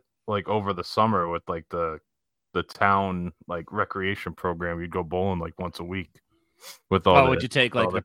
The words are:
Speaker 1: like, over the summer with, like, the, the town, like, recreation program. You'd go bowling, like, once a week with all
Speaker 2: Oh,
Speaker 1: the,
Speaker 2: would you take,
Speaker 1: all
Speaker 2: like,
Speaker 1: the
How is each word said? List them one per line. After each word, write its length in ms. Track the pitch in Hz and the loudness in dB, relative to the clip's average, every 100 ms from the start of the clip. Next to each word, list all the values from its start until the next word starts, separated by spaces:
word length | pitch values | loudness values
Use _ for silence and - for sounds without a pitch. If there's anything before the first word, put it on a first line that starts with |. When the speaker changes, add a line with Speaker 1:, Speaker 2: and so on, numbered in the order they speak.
| _ _ - | _ _ -4
Speaker 1:
like, 200 | 101 92 | -4 0
over 260 | 107 98 | -2 0
the 100 | 90 | -4
summer 440 | - - 110 101 85 | -4 2 2 2 0
with, 160 | 85 - | -4 -6
like, 180 | 85 80 | -8 -6
the, 300 | 87 82 78 - _ _ _ _ | -4 -4 -6 -14 _ _ _ _
the 100 | 90 | -6
town, 720 | 85 - 101 98 98 90 87 - - | -6 0 2 4 2 -2 -6 -10 -10
like, 240 | 87 80 | -10 -6
recreation 640 | 104 98 98 95 98 - | -6 -4 -4 -4 -4 -6
program. 460 | 80 92 85 87 85 | -6 -4 -4 -4 -6
You'd 120 | 87 | -6
go 120 | 92 | -6
bowling, 360 | 82 90 98 90 | -2 -2 0 -2
like, 200 | 82 - | -6 -8
once 200 | 90 - | -10 -8
a 40 | |
week 380 | 87 95 87 _ _ _ _ _ - - _ | -8 -8 -10 _ _ _ _ _ -20 -20 _
with 180 | 95 95 | 2 6
all 100 | 90 | 8
Speaker 2:
Oh, 60 | 131 | 8
Speaker 1:
the, 40 | |
Speaker 2:
would 100 | 131 | 4
you 60 | 120 | 0
take, 260 | 139 123 123 | 2 2 2
Speaker 1:
all 60 | |
Speaker 2:
like, 60 | 110 | 0
Speaker 1:
the 20 | 95 | -2